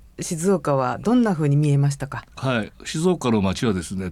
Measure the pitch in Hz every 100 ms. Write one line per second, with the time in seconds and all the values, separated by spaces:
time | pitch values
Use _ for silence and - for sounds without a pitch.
0 | - - 165 160 180 185 151 139 127 120
1 | 202 247 226 160 147 143 151 143 143 139
2 | 135 117 - - 131 120 104 - - 156
3 | 180 165 123 110 95 90 120 92 80 95
4 | 92